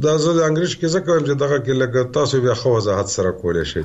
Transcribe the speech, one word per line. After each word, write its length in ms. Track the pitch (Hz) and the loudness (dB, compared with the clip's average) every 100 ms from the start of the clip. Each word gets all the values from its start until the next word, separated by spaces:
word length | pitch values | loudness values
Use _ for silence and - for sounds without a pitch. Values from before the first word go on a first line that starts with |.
دا 160 | 151 156 | 0 0
زه 160 | 156 | 2
د 80 | 165 160 | 2 2
انګریز 260 | 156 175 - | 0 -2 -2
کې 100 | 165 | -2
ځکه 220 | 180 185 | -2 0
وایم 160 | 165 143 | 0 0
چې 100 | 139 | 0
دغه 140 | 143 143 | 0 0
کې 100 | 120 | 0
لږه 420 | 131 127 123 123 | 0 0 0 0
تاسو 300 | 143 139 135 | 0 0 2
بیا 120 | 123 | 2
ښه 140 | 113 131 | 2 2
وضاحت 400 | 117 101 95 98 | 2 2 0 0
سره 220 | - 92 | -2 -2
کولی 320 | 90 90 85 | -2 -2 -2
شئ. 180 | 78 - | -2 -4